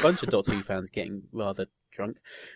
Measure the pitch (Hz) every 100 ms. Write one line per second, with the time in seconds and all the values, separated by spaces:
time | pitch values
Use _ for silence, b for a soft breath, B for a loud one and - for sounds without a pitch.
0 | 156 180 - 104 - 101 95 95 95 -
1 | 92 98 - - 101 98 - _ _ -
2 | 104 - - B B